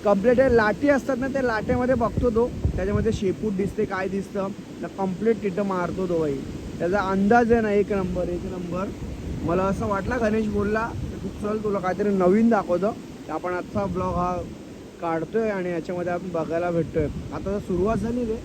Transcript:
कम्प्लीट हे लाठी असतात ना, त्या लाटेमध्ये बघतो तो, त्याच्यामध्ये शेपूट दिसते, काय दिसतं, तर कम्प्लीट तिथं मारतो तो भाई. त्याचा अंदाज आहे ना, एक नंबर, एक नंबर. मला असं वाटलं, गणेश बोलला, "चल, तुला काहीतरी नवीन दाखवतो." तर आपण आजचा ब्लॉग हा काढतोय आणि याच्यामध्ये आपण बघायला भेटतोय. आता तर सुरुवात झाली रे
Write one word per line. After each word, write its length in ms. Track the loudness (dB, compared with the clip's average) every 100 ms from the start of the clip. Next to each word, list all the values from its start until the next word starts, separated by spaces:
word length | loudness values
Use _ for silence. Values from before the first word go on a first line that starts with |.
कम्प्लीट 360 | 4 4 6 6
हे 160 | 6 6
लाठी 320 | 4 4 4
असतात 280 | 4 2 -2
ना, 100 | 0
त्या 140 | 0
लाटेमध्ये 520 | 0 0 0 0 2
बघतो 360 | 2 2 2 2
तो, 200 | 2 0 0 -2 0
त्याच्यामध्ये 360 | 0 2 2
शेपूट 400 | 0 0 0 -2
दिसते, 320 | 0 -2 -2
काय 240 | -2 -2 -2
दिसतं, 400 | -4 -4 -4 -4 -6 -12 -10
तर 40 | -10 -4
कम्प्लीट 440 | -4 0 0 2
तिथं 200 | 0 -2
मारतो 460 | -2 0 -2 -2 0
तो 100 | 0
भाई. 160 | 0 -2 -6 -10 -10 -4
त्याचा 220 | 0 0
अंदाज 520 | 2 2 6 6 6
आहे 80 | 4
ना, 120 | 4
एक 200 | 2 2
नंबर, 360 | 0 0 -2 -2
एक 120 | -4
नंबर. 400 | -6 -6 -6 -4 -6 -6 -10 -8 -6 -4
मला 200 | 0 2
असं 240 | 2 0 0
वाटलं, 300 | -2 -2 0
गणेश 260 | 2 2 0
बोलला, 440 | 0 0 0 -2 -4 -6 -8 -10 -6
"चल, 160 | -4 -2
तुला 140 | -2 0
काहीतरी 300 | -2 0 2
नवीन 400 | 4 6 6 6
दाखवतो." 480 | 4 2 0 0 -2 -12 -14 -8
तर 40 |
आपण 220 | -6 -4
आजचा 300 | -4 -4 -4 -2
ब्लॉग 280 | -2 -2
हा 220 | 0 -2 -2 -6 -12 -16 -16 -18 -6
काढतोय 500 | -2 -2 0 0 0
आणि 200 | 0 -2
याच्यामध्ये 420 | -4 -4 -4 -2
आपण 160 | -2 -2
बघायला 380 | -4 -2 0 0
भेटतोय. 340 | 0 0 0
आता 420 | -2 -4 -8 -6 -4
तर 120 | -4
सुरुवात 380 | -2 0 2 2
झाली 280 | 0 -2
रे 120 | -2 -4